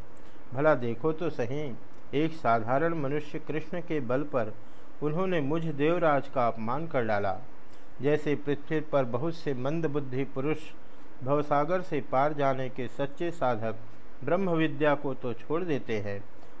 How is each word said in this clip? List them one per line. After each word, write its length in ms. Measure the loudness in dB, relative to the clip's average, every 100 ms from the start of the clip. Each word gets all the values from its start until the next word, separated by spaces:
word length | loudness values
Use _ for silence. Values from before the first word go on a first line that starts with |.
| -2 -4 -4 -4 -2
भला 220 | 2 4 4
देखो 360 | 2 0 0
तो 180 | 0 0
सही, 460 | 0 0 0 -2 -2 -2 -4 -2
एक 200 | 0 0
साधारण 600 | 0 2 2 2 2 2
मनुष्य 460 | 0 0 0 -2 -2
कृष्ण 420 | -2 -2 -2 -2
के 180 | -2 -2
बल 240 | 0 0
पर 300 | 0 0 0 -2 -4 -4 -4 -2
उन्होंने 380 | 0 0 0 2
मुझ 240 | 2 0 0
देवराज 640 | 2 2 4 4 2 2
का 200 | 0 2
अपमान 400 | 0 -2 -2 -2
कर 180 | 0 2
डाला। 320 | 2 0 -2 -2 -4 -4 -4 -4 -2
जैसे 340 | 0 2 2 0
पृथ्वी 440 | 0 -2 0 -2
पर 240 | 0 2
बहुत 320 | 2 0 -2 -2
से 180 | -2
मंदबुद्धि 680 | -2 0 0 0 0 0 0
पुरुष 340 | 0 0 0 0 -2 -2 -4 -4 -4 -2
भवसागर 580 | 2 2 2 2 2 0
से 200 | 0 0
पार 320 | 0 2 2
जाने 360 | 2 2 2 0
के 180 | -2 -2
सच्चे 440 | 0 0 0 -2
साधक 440 | 0 2 2 0 -2 -2 -4 -4 -2
ब्रह्म 260 | 0 2 2
विद्या 460 | 2 2 2 2 2
को 180 | 0
तो 200 | 0 -2
छोड़ 300 | -2 0 0
देते 360 | 0 0 0 -2
हैं 240 | 0 -2 -2 -4 -2 -2